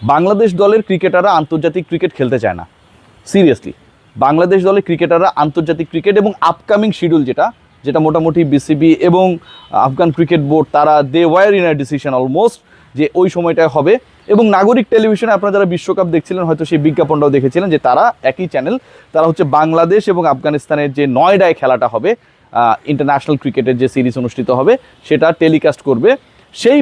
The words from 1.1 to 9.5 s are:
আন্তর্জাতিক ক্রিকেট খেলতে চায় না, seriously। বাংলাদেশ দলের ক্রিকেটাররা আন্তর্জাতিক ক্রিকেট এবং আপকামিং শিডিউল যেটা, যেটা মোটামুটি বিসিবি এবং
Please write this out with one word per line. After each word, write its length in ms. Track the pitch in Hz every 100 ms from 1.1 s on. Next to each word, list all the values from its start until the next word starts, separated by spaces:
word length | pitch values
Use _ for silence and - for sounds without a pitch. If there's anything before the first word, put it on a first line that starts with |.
| 180 196
আন্তর্জাতিক 520 | 170 156 160 165 170 160
ক্রিকেট 220 | 170 180 -
খেলতে 200 | 131 123
চায় 140 | 107 87
না, 60 | 82 _ _ _ _ _ -
seriously। 420 | 202 180 120 - - _ _ _ -
বাংলাদেশ 440 | 131 156 180 190 185
দলের 160 | 202 190
ক্রিকেটাররা 420 | 165 165 170 185 -
আন্তর্জাতিক 440 | 151 156 156 160 160
ক্রিকেট 260 | 165 196 202
এবং 140 | 202 196
আপকামিং 480 | 165 170 - 208 214 -
শিডিউল 240 | 175 160 131
যেটা, 160 | 123 196 - _ _ 135
যেটা 140 | 160
মোটামুটি 420 | 156 160 160 160
বিসিবি 480 | 156 139 - 151 160 160 180
এবং 160 | 180 185 170 -